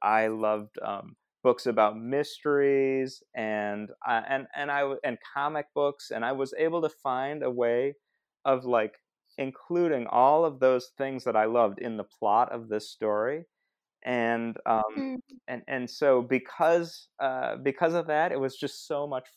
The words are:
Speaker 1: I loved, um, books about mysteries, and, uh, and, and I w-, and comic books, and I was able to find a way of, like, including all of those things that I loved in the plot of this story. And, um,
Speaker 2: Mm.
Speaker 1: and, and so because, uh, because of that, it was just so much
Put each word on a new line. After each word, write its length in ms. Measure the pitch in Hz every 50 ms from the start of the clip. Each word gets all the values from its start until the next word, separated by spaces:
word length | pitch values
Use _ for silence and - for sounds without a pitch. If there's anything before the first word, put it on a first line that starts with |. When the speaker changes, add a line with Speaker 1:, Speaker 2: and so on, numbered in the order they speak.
| -
Speaker 1:
I 240 | 104 110 110 110 110
loved, 520 | 110 110 110 107 107 107 104 104 - - 104
um, 320 | 104 101 98 - 120 - _ _ _ _ _ -
books 240 | 127 120 - - 127
about 300 | 113 113 110 104 107 110
mysteries, 1200 | 113 123 135 143 147 147 - - - 151 143 143 143 139 139 135 135 135 135 135 131 131 131 - _ _ -
and, 560 | 120 110 107 107 107 104 104 104 104 107 101 - - - 113
uh, 160 | 120 113 113 -
and, 200 | 135 135 135 - -
and 160 | 143 143 143
I 100 | 143 143
w-, 180 | 143 139 139 127 -
and 120 | 135 117 - - - -
comic 320 | 139 143 147 156 147 143 _ -
books, 360 | 147 143 143 139 - - -
and 140 | 117 113 117
I 80 | 123 135
was 200 | 135 135 131 - -
able 240 | 160 160 165 170 160
to 60 | 156
find 540 | 156 _ - 139 127 127 135 139 151 151 135
a 80 | 131
way 440 | 123 120 120 117 117 120 131 139 143 _ _ _ _ _ _ _ _ _ -
of, 200 | 139 135 127 127
like, 340 | 127 123 113 107 107 - _ _ _ _ _ _ _ _ -
including 680 | 139 131 131 - - - 175 175 175 170 147 127 117 -
all 380 | - 120 127 139 151 160 170
of 140 | 156 143 131
those 300 | 131 131 127 123 123 - _ -
things 260 | 139 135 135 123 -
that 100 | 123 110 110
I 80 | 110
loved 340 | 110 117 120 113 104 101 -
in 180 | - 120 113 107
the 80 | 98
plot 460 | - _ - 113 104 104 113 123 - -
of 160 | 120 113 110
this 200 | 107 107 107 -
story. 540 | - - 110 107 104 104 110 127 147 160 170 _ _ _ _ _ _ _ _ _ _ _ -
And, 540 | - 123 120 117 117 117 117 117 117 110 - - -
um, 140 | 113 110 107 110 110 -
Speaker 2:
Mm. 400 | 269 269 254 254 - _ - 254 _ -
Speaker 1:
and, 160 | 127 117 - -
and 220 | 135 127 123 120
so 320 | - - 151 139 131 123 120
because, 880 | 123 131 123 - - - - 160 160 170 175 170 160 - - - _ _ -
uh, 380 | 135 135 131 131 131 117 107 123
because 360 | 131 139 135 - 175 160 170
of 120 | 175 156 160
that, 240 | 151 151 165 180 131
it 60 | 135
was 180 | 135 131 - -
just 300 | 147 139 - - - -
so 200 | 156 143 147 147
much 220 | 139 127 - - _